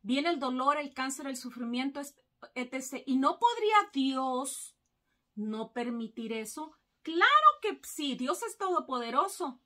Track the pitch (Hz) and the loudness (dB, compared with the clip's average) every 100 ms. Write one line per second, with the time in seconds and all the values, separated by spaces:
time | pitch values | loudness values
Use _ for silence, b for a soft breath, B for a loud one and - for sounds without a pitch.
0 | 202 269 320 330 262 254 269 302 285 - | 0 0 2 0 0 2 2 2 -4 -6
1 | 262 269 277 254 254 247 233 240 269 277 | -6 -4 -8 -8 -10 -8 -4 -2 -4 -6
2 | 277 _ _ _ - - 247 262 262 262 | -12 _ _ _ -14 -10 -6 -6 -8 -10
3 | - 262 277 359 466 453 427 427 - 277 | 0 4 4 4 2 2 4 4 4 0
4 | 262 262 262 254 277 - - _ _ _ | 0 2 0 -2 -4 -8 -14 _ _ _
5 | _ _ _ - 214 214 220 247 240 233 | _ _ _ -8 -6 -4 -6 -4 -4 -4
6 | 226 226 226 226 220 - 311 _ _ _ | -6 -8 -6 -6 -6 -10 -12 _ _ _
7 | - 330 453 587 605 587 427 277 - - | -4 4 6 8 8 6 -4 -4 -10 -6
8 | 294 247 254 349 453 - 381 339 262 254 | -4 -2 -2 -4 -6 -6 0 0 0 -4
9 | 233 247 381 - 330 247 | 0 0 0 -2 -8 -8